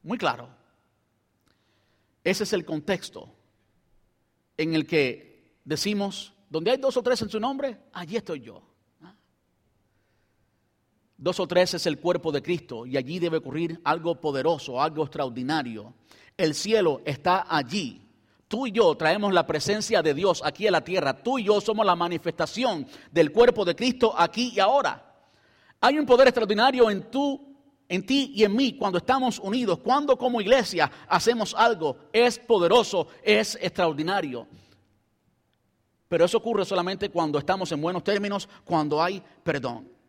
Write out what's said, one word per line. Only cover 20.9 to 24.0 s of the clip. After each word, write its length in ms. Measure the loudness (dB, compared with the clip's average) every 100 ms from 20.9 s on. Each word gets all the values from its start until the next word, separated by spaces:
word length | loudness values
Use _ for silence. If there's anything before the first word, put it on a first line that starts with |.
| -2 -2 -2
Tú 160 | -2 -2
y 60 | 2
yo 160 | 0
somos 240 | 0 0 2
la 100 | 2
manifestación 880 | 0 -4 -6 -4 -6 -2 -2 -2 -8 -14 -4
del 220 | 2 4
cuerpo 320 | 6 6 6
de 100 | -2
Cristo 400 | 0 -2 2